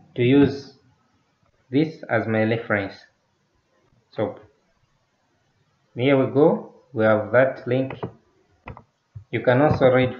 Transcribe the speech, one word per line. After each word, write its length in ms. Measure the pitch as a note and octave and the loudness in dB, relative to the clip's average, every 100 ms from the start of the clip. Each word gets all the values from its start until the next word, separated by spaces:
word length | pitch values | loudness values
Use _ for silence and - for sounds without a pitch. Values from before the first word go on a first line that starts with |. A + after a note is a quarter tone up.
| - | -20
to 80 | - | -4
use 480 | B2 C#3 - - - - _ _ _ _ _ _ _ _ _ | 2 4 4 0 -14 -20 _ _ _ _ _ _ _ _ _
this 340 | C3 D#3 - - | -2 -2 -4 -4
as 200 | A#2 G#2 | -4 0
my 160 | A2 | 0
reference. 500 | A2 A2+ - G#2 G2 - _ _ _ _ _ _ _ _ _ _ _ | 0 -2 -2 -4 -4 -12 _ _ _ _ _ _ _ _ _ _ _
So 260 | - - - - _ _ _ _ _ _ _ _ _ _ _ _ _ _ A#2 | -8 -8 -8 -20 _ _ _ _ _ _ _ _ _ _ _ _ _ _ -4
here 200 | C3 C3+ | 0 2
we 80 | A#2+ | 0
go, 400 | C3 D#3 A3 - - _ | 2 2 2 -8 -20 _
we 100 | A2+ | -2
have 300 | A2 G#2+ G2+ | 2 2 2
that 340 | A#2 C3 - - | 2 2 -2 -6
link. 320 | B2+ C3 - - - _ _ _ _ - - _ _ _ - - | -4 -4 -8 -14 -14 _ _ _ _ -20 -20 _ _ _ -20 -10
You 80 | A#2 | -6
can 200 | B2+ B2+ | 0 2
also 260 | D3+ - C3 | 2 4 2
read 280 | B2+ B2 - | 4 0 -4